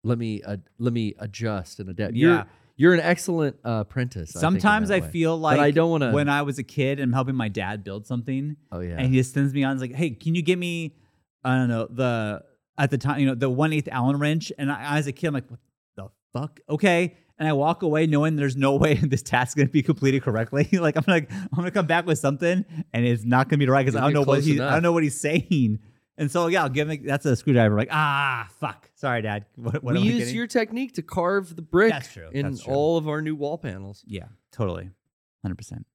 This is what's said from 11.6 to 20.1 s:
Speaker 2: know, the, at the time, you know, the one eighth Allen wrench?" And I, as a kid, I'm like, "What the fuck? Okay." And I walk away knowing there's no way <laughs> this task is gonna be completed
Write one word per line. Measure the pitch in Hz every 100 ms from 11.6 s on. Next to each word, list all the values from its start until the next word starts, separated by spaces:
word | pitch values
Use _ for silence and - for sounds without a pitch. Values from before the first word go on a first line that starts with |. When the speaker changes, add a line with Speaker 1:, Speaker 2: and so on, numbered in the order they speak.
| 123
Speaker 2:
know, | 113 113
the, | 120 127 117 107 104 _ _ _ -
at | 147
the | 139
time, | 135 143
you | 135
know, |
the | 120 135
one | 127 156
eighth | 151 135
Allen | 127 123 143
wrench?" | 147 160 - 165
And | 139
I, | 131 139 147
as | 143
a |
kid, | 131 170
I'm |
like, | 143 123
"What | 120 _ _ _ -
the | 95 _ _
fuck? | 120 147 - -
Okay." | 151 202 170 175 - _ _
And | 156
I |
walk | 147 151 175
away | 170 151 160
knowing | 143 156 151
there's | 139 131
no | 135 139
way | 156
<laughs> | 143
this | 147 127
task | - 123 123 147
is |
gonna | 135
be | 151
completed | 135 156 135